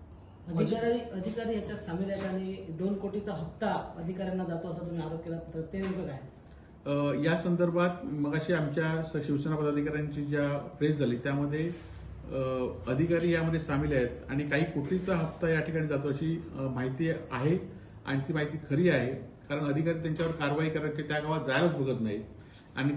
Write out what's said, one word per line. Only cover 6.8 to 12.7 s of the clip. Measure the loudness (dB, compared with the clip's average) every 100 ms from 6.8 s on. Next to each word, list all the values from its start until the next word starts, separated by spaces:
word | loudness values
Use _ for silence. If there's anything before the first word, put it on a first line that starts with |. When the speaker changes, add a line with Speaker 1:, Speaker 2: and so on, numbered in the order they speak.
| -2
Speaker 2:
अ, | 2 2 2
या | 2 2
संदर्भात | 2 4 4 4 2 2
मगाशी | -4 -2 0 0 2
आमच्या | 2 2 2 2 0
स-, | -2 -2 0
शिवसेना | 0 0 0
पदाधिकाऱ्यांची | 2 2 0 0 -2 -2
ज्या | 0 2 2 0
प्रेस | -4 2 2 4
झाली | 2 2
त्यामध्ये, | 0 2 2 2 0 -4 -10 -14 -12 -12 -6
अ, | -2 0 0 0